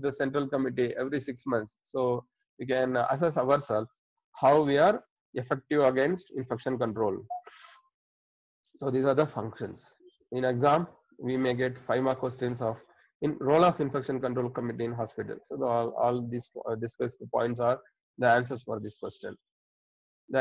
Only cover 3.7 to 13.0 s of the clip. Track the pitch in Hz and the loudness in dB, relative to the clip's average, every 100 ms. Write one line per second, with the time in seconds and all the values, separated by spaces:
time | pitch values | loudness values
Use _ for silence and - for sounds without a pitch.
3.7 | 110 110 _ _ _ _ - 135 151 143 | -4 -4 _ _ _ _ 2 6 6 6
4.7 | 139 180 233 _ _ _ 131 123 139 - | 6 4 2 _ _ _ -8 -4 -4 0
5.7 | 147 131 127 143 185 - - 123 113 131 | 4 6 4 2 0 -6 -8 -6 -4 -2
6.7 | 127 117 107 107 95 107 719 - - - | -2 -2 0 -2 -2 -8 -12 -12 -20 -20
7.7 | - _ _ _ _ _ _ _ _ _ | -20 _ _ _ _ _ _ _ _ _
8.7 | - 139 131 135 135 151 - 110 - 98 | -8 -2 0 2 2 0 -2 -8 -8 -12
9.7 | 92 - _ - _ - 127 127 123 143 | -12 -20 _ -20 _ -8 -2 0 2 4
10.7 | 156 170 - _ - 127 131 131 123 127 | 4 0 -12 _ -8 -4 0 0 0 -2
11.7 | 127 - 120 131 131 127 127 123 123 113 | -4 -2 0 0 0 -4 -4 -6 -2 -4
12.7 | 117 _ _ | -6 _ _